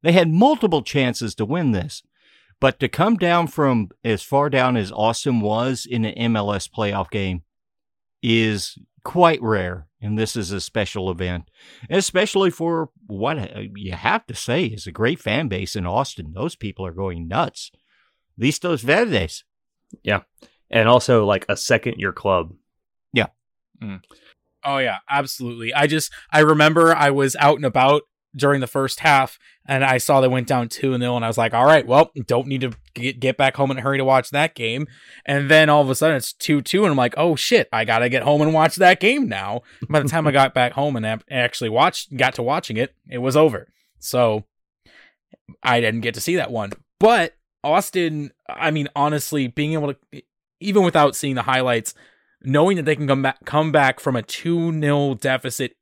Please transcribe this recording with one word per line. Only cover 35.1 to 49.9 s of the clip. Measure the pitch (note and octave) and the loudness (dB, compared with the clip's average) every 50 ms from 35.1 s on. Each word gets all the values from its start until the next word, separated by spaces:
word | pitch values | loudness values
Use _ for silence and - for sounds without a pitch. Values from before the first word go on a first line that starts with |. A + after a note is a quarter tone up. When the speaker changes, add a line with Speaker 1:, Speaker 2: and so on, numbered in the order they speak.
| - - - | -20 -10 -6
Speaker 4:
And | C#3+ C#3 C#3+ C#3+ C#3 | -4 -2 0 2 6
then | D#3 D#3 D#3 D3+ | 6 6 8 6
all | D3 D3 | 6 4
of | C#3 C3 | 4 2
a | C3 | 0
sudden, | - D3+ D#3+ D3+ | 0 2 2 0
it's | C3 - - | 0 -4 -8
two | - - - - D3 C#3+ | -12 -6 -2 0 0 0
two, | - - - G3 | 0 0 0 2
and | G#3+ F3 | 2 2
I'm | C#3+ | 2
like, | C3 B2 A#2+ - | 2 0 0 0
"Oh, | C#3+ D#3+ F3 D#3 | 0 0 0 0
shit, | C3 - - B3 G#3 - - | 0 0 2 2 2 2 0
I | - A2+ A2+ | -2 -2 0
gotta | A2+ A2+ A2+ A#2+ B2 | 0 0 2 2 0
get | B2+ C3 - | 0 0 0
home | C#3+ D3 D3 | 2 2 2
and | D3+ D#3+ | 2 2
watch | D#3+ D#3 D#3+ D#3 - | 2 2 2 2 2
that | F3+ F#3+ F3+ F#3 - | 4 4 4 4 4
game | F#3 A3 C4+ D4 C4 B2+ | 2 0 0 0 -2 -4
now." | G#2 F#2+ G2 G2+ A2 B2 - _ - - A#2+ - | -4 -6 -6 -6 -8 -10 -12 _ -18 -14 -6 -2
By | D3+ D3+ | -2 0
the | C#3+ B2+ | 0 0
time | D#3+ E3 D3+ | -2 0 0
I | D3+ | 2
got | C3 C#3 C3+ C3 - | 4 4 4 4 2
back | B2+ B2 A#2+ | 0 0 0
home | - C3+ C#3+ D3 C3+ | 0 -2 -2 -2 -2
and | A2+ A2 | -4 -4
ap-, | A2 A2 G#2 - - | -4 -6 -6 -8 -8
actually | C3+ B2+ A#2+ B2 - - B2 A2 | -4 -2 -2 -2 -4 -6 -6 -2
watched, | G#2+ B2 D3+ F#3 - - - - C#3 | 2 2 2 2 0 -4 -10 -8 -2
got | B2 B2+ C3 - | 0 0 0 0
to | - | -2
watching | A#2 B2+ D3 F3+ - - G#2+ | -2 -2 -2 -2 -4 -4 -4
it, | A2 C3 - _ _ _ - | -4 -4 -4 _ _ _ -14
it | B2+ B2 | -8 -6
was | B2 C3+ B2+ | -2 2 4
over. | D3+ D#3+ D3 A2 F2+ - _ _ _ _ _ _ _ | 4 4 4 2 -2 -10 _ _ _ _ _ _ _
So, | - - - B2 A#2+ A2+ G#2+ G#2+ - _ _ _ _ _ _ _ _ _ _ - - _ _ _ _ _ _ _ _ - - _ | -10 -4 0 2 2 2 0 -2 -6 _ _ _ _ _ _ _ _ _ _ -20 -20 _ _ _ _ _ _ _ _ -20 -12 _
I | - C3 B2 A#2+ | 0 0 2 2
didn't | A#2 A2 A2+ A#2 | 2 0 0 -2
get | G#2+ A#2 A2+ | -4 -6 -6
to | A2 | -6
see | - E3 F3+ | -4 -4 -2
that | E3+ - - | -2 -4 -4
one. | A#2+ A2+ G2+ G2+ - - _ _ _ - | -6 -6 -8 -8 -10 -16 _ _ _ 2
But | G#3 A3+ A#3+ G3+ E3 D#3+ - _ _ _ _ _ | 4 4 6 4 2 -2 -6 _ _ _ _ _
Austin, | - D3 D#3+ G3 G3 - - F3+ E3+ D#3+ D#3 D3 C#3+ - _ _ _ | -2 0 0 0 0 -2 -2 -2 -2 -2 -4 -6 -10 -12 _ _ _
I | - - - D3+ D#3 | -14 -8 -4 -2 -2
mean, | D#3 D3+ C#3 - - | 0 -2 -2 -4 -2
honestly, | C#3+ C#3+ D3+ D3+ C#3+ - - D#3 C#3+ C3 | -2 0 0 0 -2 -4 -4 -4 -4 -4
being | B2 - D3 D3 D3+ | -4 -4 -4 -4 -4
able | D#3+ D#3 D3 C#3+ | -4 -4 -4 -6